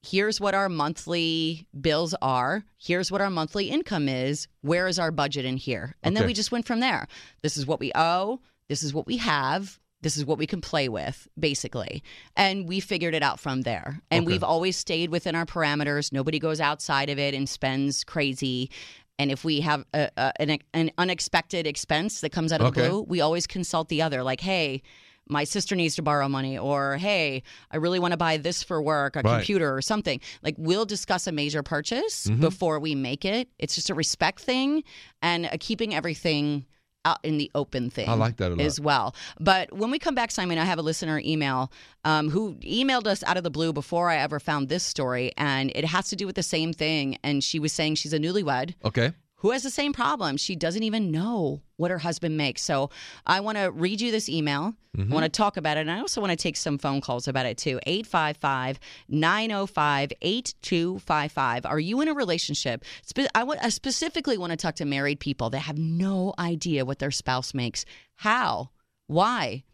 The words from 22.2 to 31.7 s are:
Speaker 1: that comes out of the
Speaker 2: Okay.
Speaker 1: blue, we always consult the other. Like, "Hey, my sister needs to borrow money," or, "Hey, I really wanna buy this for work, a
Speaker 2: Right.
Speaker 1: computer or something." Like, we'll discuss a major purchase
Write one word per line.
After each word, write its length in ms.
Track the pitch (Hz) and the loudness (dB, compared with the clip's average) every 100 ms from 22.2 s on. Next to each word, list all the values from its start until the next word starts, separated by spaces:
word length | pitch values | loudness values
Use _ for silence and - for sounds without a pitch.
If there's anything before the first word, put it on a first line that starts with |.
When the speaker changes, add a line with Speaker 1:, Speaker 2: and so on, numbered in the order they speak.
Speaker 1:
that 80 | 156 | -4
comes 220 | - 160 | 0 0
out 80 | 160 | 4
of 140 | 127 127 | 4 4
the 60 | |
Speaker 2:
Okay. 80 | 123 | 2
Speaker 1:
blue, 120 | 196 | 2
we 180 | - 175 | -2 2
always 260 | 151 170 - | 2 2 -2
consult 420 | 185 175 170 160 | -4 -2 -2 0
the 140 | 151 | 0
other. 180 | 160 156 | 0 0
Like, 200 | 131 131 | -2 -2
"Hey, 420 | 180 185 151 135 - - - _ - | 0 0 0 -2 -10 -20 -20 _ -4
my 160 | 147 | -2
sister 320 | 147 202 180 190 | 0 -2 0 2
needs 200 | 165 - | 2 0
to 80 | |
borrow 260 | 151 147 139 | 2 2 2
money," 260 | 135 135 131 | 0 -2 -4
or, 380 | 127 143 139 139 | 0 0 0 0
"Hey, 440 | 196 196 151 131 - - - | 0 2 2 -2 -8 -20 -8
I 60 | 156 | -2
really 200 | 165 185 | 0 2
wanna 180 | 175 170 | 2 2
buy 200 | 170 156 | 2 2
this 240 | 151 175 | 0 -4
for 180 | - 165 | -2 0
work, 360 | 151 151 139 151 | 2 2 2 2
a 60 | |
Speaker 2:
Right. 140 | 110 117 | 4 4
Speaker 1:
computer 360 | 98 196 151 131 | 4 2 2 0
or 60 | |
something." 400 | - 214 196 131 - - | 0 0 0 -2 -4 -6
Like, 100 | - 156 | -4 -2
we'll 260 | 160 190 220 | 2 2 2
discuss 400 | 208 - 185 190 | -2 0 0 0
a 60 | |
major 320 | 156 147 147 | -2 0 -2
purchase 640 | 139 | -2